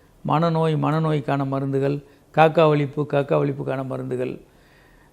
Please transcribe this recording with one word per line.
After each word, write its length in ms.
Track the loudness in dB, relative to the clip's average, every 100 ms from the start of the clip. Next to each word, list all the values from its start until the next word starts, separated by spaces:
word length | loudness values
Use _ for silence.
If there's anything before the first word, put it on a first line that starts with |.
| _ _ -2
மனநோய், 480 | 0 2 2 0 0
மனநோய்க்கான 720 | 0 0 0 -2 -2 -2 -2
மருந்துகள், 560 | -4 -2 0 0 -2 -8 -20 _ 4
காக்கா 320 | 4 6 4
வலிப்பு, 400 | 4 0 -4 -2
காக்கா 260 | -2 0 0
வலிப்புக்கான 480 | 0 -4 -6 -6 -6
மருந்துகள். 560 | -8 -6 -6 -6 -8 -14 _ -20 -20 -20 _ _